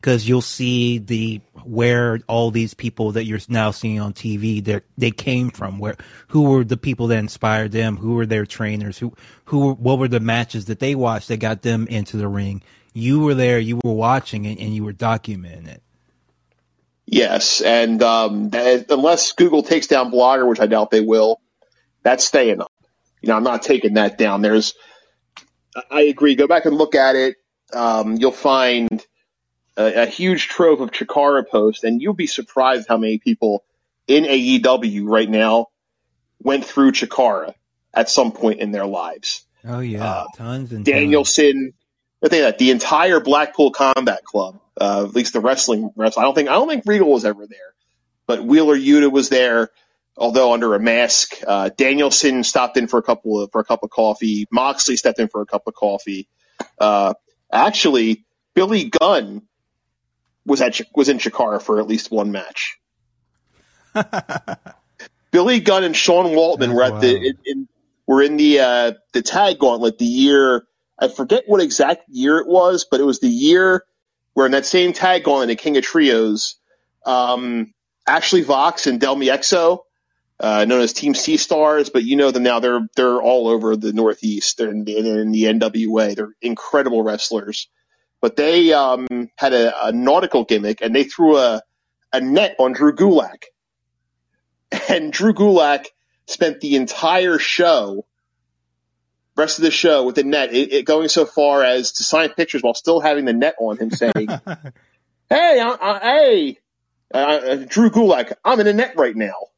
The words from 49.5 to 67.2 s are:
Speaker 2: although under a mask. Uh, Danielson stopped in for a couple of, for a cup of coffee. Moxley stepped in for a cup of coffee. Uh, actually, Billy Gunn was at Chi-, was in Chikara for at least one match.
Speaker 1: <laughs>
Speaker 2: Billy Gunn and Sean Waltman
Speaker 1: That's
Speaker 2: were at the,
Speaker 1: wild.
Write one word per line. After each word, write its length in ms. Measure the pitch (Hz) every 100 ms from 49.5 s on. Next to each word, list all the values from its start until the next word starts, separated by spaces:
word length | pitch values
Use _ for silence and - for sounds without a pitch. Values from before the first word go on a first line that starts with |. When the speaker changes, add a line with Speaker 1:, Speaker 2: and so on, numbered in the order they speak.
| 117 110 _ _ _ _ -
Speaker 2:
although 360 | 117 117 123
under 200 | 117 117
a 60 | 101
mask. 540 | 113 117 120 - - - -
Uh, 220 | 101 98 -
Danielson 640 | 135 139 143 - 147 127
stopped 340 | 117 - 123 131
in 80 | 117
for 100 | 120
a 40 |
couple 380 | 113 113 113 107
of, 100 | 101
for 80 | 113
a 40 |
cup 180 | 107 117
of 80 | 107
coffee. 560 | - 110 107 113 104 104
Moxley 460 | 117 131 139 - 123
stepped 220 | 123 110
in 100 | 110
for 140 | 107
a 40 | 101
cup 200 | 101 -
of 80 |
coffee. 520 | - 104 101 - 95 98 _ _ _ - _
Uh, 340 | 107 101 98 - _ _ _
actually, 720 | - 175 214 170 131 113 110 _ _ _
Billy 300 | - 190 220
Gunn 580 | 135 - 170 180 104 101 _ _ _ _ _ _ _ _ _ _ -
was 160 | 139
at 120 | 127 -
Chi-, 80 | -
was 160 | - 139
in 80 | 135
Chikara 420 | 113 - 117 104
for 180 | - 107
at 60 | 107
least 240 | 110 -
one 220 | 110 104
match. 460 | 98 90 - - - _ _ _ _ _ _ _ _ _ _ _
Speaker 1:
<laughs> 60 | 220 202 196 - - - 196 - _ _ _ - _ _
Speaker 2:
Billy 300 | 170 202 247
Gunn 240 | 190 190
and 120 | 180 156
Sean 300 | - 175 180
Waltman 240 | 156 165 165
Speaker 1:
That's 140 | 123
Speaker 2:
were 100 | 120
at 180 | 127 107
the, 140 | 123
Speaker 1:
wild. 100 | 196